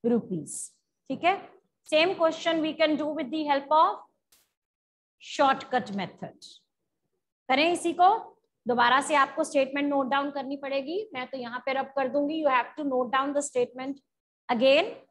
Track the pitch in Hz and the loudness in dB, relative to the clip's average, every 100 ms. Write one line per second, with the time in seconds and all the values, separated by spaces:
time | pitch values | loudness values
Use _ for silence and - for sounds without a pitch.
0 | 233 233 - 170 143 - - _ _ _ | 2 0 0 -8 -8 -12 -14 _ _ _
1 | _ 269 330 392 - _ _ _ - 311 | _ -2 0 0 -6 _ _ _ -2 2
2 | 339 370 330 320 339 330 311 302 311 294 | 2 2 0 0 -2 0 -2 0 0 0
3 | 302 302 254 311 294 277 277 311 359 415 | -2 -4 -6 -4 0 -2 2 4 4 2
4 | - _ _ _ _ _ _ _ _ _ | -14 _ _ _ _ _ _ _ _ _
5 | _ _ - - 277 269 - 254 - 196 | _ _ -12 2 4 2 -2 -4 -4 -8
6 | 175 - - - - - _ _ _ _ | -8 -10 -16 -16 -20 -20 _ _ _ _
7 | _ _ _ _ - 262 330 349 339 339 | _ _ _ _ -2 2 2 0 -2 4
8 | 359 440 - _ _ _ 226 240 240 262 | 4 4 -4 _ _ _ -4 2 4 4
9 | 285 294 269 - 311 285 269 285 285 277 | 4 2 2 0 0 0 0 0 0 0
10 | 269 277 285 285 262 277 277 277 269 359 | 0 0 -2 -6 -8 -8 -4 -6 -4 -8
11 | 440 277 254 269 240 240 - 269 269 277 | -8 -10 -10 -10 -10 -8 -4 -4 -4 -4
12 | 262 277 285 320 294 254 - - 285 254 | -2 0 -2 0 2 2 -2 -6 -2 -2
13 | 247 262 277 285 285 254 247 247 269 277 | 0 0 0 -2 -2 -2 -4 -4 -10 -10
14 | _ _ _ _ - 240 262 277 415 - | _ _ _ _ -4 2 4 4 2 -8
15 | _ | _